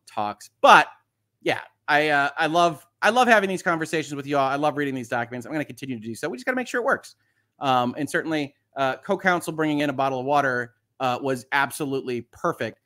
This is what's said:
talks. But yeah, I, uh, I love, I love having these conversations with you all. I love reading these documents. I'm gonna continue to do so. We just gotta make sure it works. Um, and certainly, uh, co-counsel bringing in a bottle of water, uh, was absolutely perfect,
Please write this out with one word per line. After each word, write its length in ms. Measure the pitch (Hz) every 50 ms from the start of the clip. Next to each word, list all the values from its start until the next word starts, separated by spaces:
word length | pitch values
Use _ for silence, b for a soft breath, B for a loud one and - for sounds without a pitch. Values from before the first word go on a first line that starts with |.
| _
talks. 440 | - - 110 104 104 101 - - - _ _ -
But 260 | 277 202 165 147 - - _ _ _ _ _ _ _ _ _ _
yeah, 180 | 165 - - - - _ _ _
I, 220 | - 151 147 151 156
uh, 220 | 147 143 139 143 -
I 100 | - 160
love, 380 | 151 156 175 175 170 156 - - _ _ _ -
I 80 | 208
love 180 | 220 247 247 233
having 200 | 226 208 196 196
these 140 | 190 165 -
conversations 520 | 190 170 160 160 151 - 160 143 139 151
with 120 | 139 139
you 120 | 139 147 143
all. 100 | 135 135
I 80 | 139
love 220 | 143 151 151 135 143
reading 160 | 143 139 131
these 140 | 131 120 113
documents. 380 | 127 120 120 117 127 123 117
I'm 60 | 110 151
gonna 140 | 156 135
continue 340 | - 123 - 139 135 127 110
to 40 | 107
do 100 | 113 113
so. 140 | - - 156
We 100 | 240 247
just 80 | 247
gotta 100 | 277 254
make 100 | 254 247
sure 140 | - - 247
it 40 | 220
works. 300 | 277 233 - - - - _ _ _ _ _ _ _ _ _
Um, 340 | 139 135 127 123 123 123 120 143
and 100 | 147 139
certainly, 460 | - 170 127 160 160 151 143 135 - _ _ _ _
uh, 220 | - 135 131 127
co-counsel 560 | - - - 196 185 - 190 180 170 - - 165
bringing 280 | 156 156 156 147 147
in 100 | 151 143
a 20 | 135
bottle 260 | 127 135 135 135 127
of 80 | 127
water, 480 | 135 147 143 139 135 127 123 120 117 _ _ _ _ _ _
uh, 200 | 135 127 123 123 139
was 240 | 135 135 123 117 - 139
absolutely 680 | 143 139 131 - - 156 135 135 135 - 127 120 120 113 - -
perfect, 480 | - - 175 151 - 123 110 - _ _